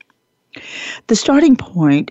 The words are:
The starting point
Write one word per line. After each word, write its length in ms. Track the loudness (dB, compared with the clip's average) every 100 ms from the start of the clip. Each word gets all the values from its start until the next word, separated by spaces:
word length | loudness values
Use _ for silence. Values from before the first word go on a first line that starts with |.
| _ _ _ _ _ -20 -20 -18 -16 -10 -4
The 100 | -2
starting 400 | 0 2 4 2
point 540 | -2 -2 0 0 -2